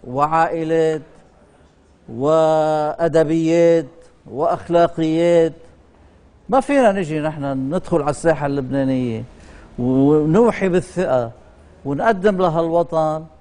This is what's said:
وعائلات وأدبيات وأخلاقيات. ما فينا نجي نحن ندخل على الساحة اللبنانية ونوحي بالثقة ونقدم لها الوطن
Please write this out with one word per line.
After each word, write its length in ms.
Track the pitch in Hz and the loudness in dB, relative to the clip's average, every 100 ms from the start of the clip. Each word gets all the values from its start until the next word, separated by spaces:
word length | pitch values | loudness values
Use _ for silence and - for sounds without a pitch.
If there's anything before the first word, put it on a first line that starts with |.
| 127 | -8
وعائلات 920 | 127 147 165 165 165 160 160 160 156 160 - _ _ _ _ _ _ _ _ - 113 | -2 0 2 0 -2 -2 0 2 -2 -8 -20 _ _ _ _ _ _ _ _ -16 -6
وأدبيات 1700 | 139 160 160 156 156 156 151 - 170 156 151 165 160 170 170 165 143 - - _ - | 0 2 2 2 0 -2 -4 -2 0 2 2 0 0 4 4 4 0 -14 -20 _ -16
وأخلاقيات. 1200 | 117 160 170 - 170 170 165 160 160 170 170 165 156 - - _ _ - _ _ _ - | -6 -4 -4 0 2 2 0 -2 0 2 4 2 -2 -20 -20 _ _ -20 _ _ _ -2
ما 100 | 247 | -2
فينا 320 | - 277 240 | 2 2 2
نجي 280 | 196 165 156 | 0 -4 -4
نحن 240 | 151 151 139 | -6 -6 -6
ندخل 560 | 135 131 139 - 170 | -4 -4 -6 -2 -2
على 80 | 143 | -2
الساحة 360 | 139 170 151 143 | -2 0 0 -2
اللبنانية 760 | 143 131 139 135 131 123 110 120 - - - - - | -4 -4 -2 -2 -2 -4 -6 -10 -18 -20 -20 -18 -6
ونوحي 880 | 123 131 139 151 151 170 233 - 190 | -2 2 4 4 4 4 2 2 0
بالثقة 640 | 180 - - 185 131 117 - - - - - 135 | -2 -2 -6 -2 0 -2 -10 -20 -20 -20 -16 -8
ونقدم 520 | 143 220 202 196 190 | -2 0 2 0 2
لها 240 | 180 160 | 0 0
الوطن 600 | 165 165 165 160 156 156 160 - | -2 -2 -2 -2 -2 -4 -10 -20